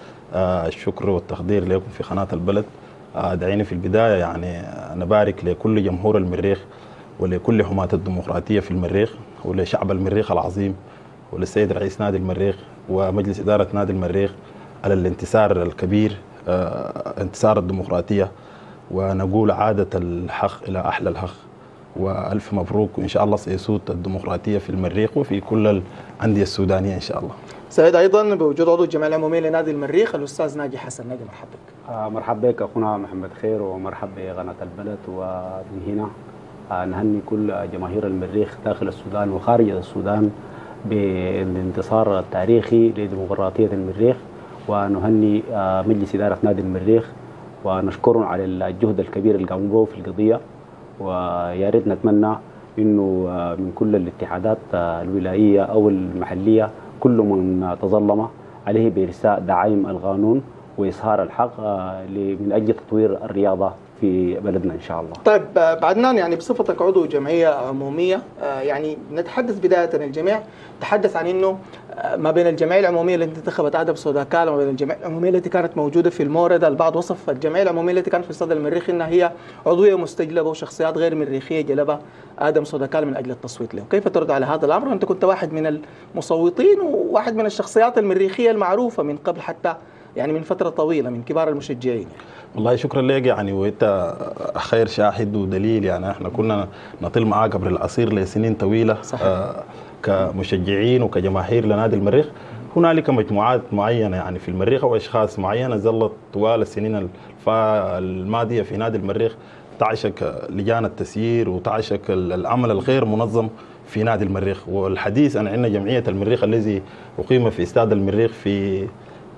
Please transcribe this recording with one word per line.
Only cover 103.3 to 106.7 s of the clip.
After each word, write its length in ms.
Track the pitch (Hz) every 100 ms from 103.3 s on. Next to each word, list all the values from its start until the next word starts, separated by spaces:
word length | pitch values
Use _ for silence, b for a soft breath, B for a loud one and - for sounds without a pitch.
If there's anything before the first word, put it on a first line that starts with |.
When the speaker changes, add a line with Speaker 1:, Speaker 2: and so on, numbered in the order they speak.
| 101 113 127 -
Speaker 1:
معينة 440 | 101 107 120 107 92
يعني 220 | 92 87
في 100 | -
المريخ 360 | 92 101 131
أو 120 | 131 110
أشخاص 420 | - 113 107 101
معينة 380 | 95 113 127 110
ظلت 360 | 110 110 107 - -
طوال 300 | 98 110 117
السنين 340 | 104